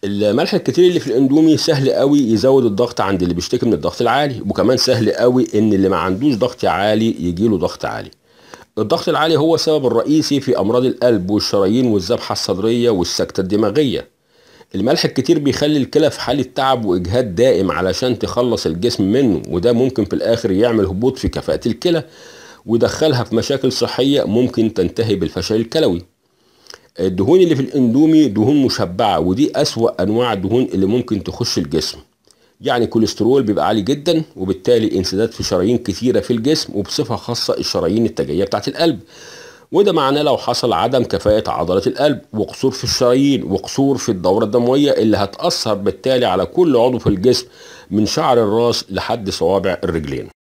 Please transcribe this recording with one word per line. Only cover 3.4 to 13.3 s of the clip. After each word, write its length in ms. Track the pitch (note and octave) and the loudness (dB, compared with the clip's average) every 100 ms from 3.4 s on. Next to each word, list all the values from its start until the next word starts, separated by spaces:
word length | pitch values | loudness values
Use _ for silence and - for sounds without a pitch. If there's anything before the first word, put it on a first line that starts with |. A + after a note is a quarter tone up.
| F2 B2 B2 | -2 -2 0
من 60 | |
الضغط 280 | F2+ E2 - | 0 -2 -2
العالي، 420 | A#2+ B2+ D3 A#2+ G2+ | -2 0 -2 -4 -6
وكمان 280 | G2+ G2 B2+ | 0 2 2
سهل 340 | - A#2+ A2 | 2 0 0
قوي 360 | - A#2+ B2+ A#2+ | 2 2 2 2
إن 180 | G#2+ G#2+ | 2 2
اللي 160 | G2+ F#2+ | 4 2
ما 80 | F#2 | 2
عندوش 380 | F2 F#2 D3 | -2 0 0
ضغط 300 | A#2 A#2+ - | 0 -2 -2
عالي 640 | G2 E2 G2+ G#2+ A2+ - E2+ | -2 0 0 2 0 0 -4
يجيله 280 | F2 A2+ G2+ | 0 0 0
ضغط 280 | E2 - | -2 -4
عالي. 260 | B1+ A1 - _ _ _ - - - - | -8 -8 -12 _ _ _ -20 -20 -14 -6
الضغط 300 | G#2+ E3 E3+ | -2 -2 0
العالي 280 | C#3+ D#3 D#3 | -2 0 2
هو 180 | D#3 | 2
السبب 320 | D#3+ - D#3 C3 | 0 2 0 2
الرئيسي 540 | A#2 A2+ D#3 D3+ C#3+ | 0 2 0 2 -2
في 180 | C3+ B2 | 0 0
أمراض 260 | G2 B2 | 2 2
القلب 460 | C3 - B2 A2+ F2+ | 0 0 2 2 0
والشرايين 560 | G#2 - G#2 F#2+ A#2 B2+ | -2 0 0 2 2 2
والذبحة 460 | G#2 F2+ A2+ - | 0 0 -4 -4
الصدرية 580 | G#2 - F#2 G#2+ A#2+ A#2+ | -6 -4 -2 0 2 2
والسكتة 500 | G2+ F2 - E2+ | 2 0 -2 -4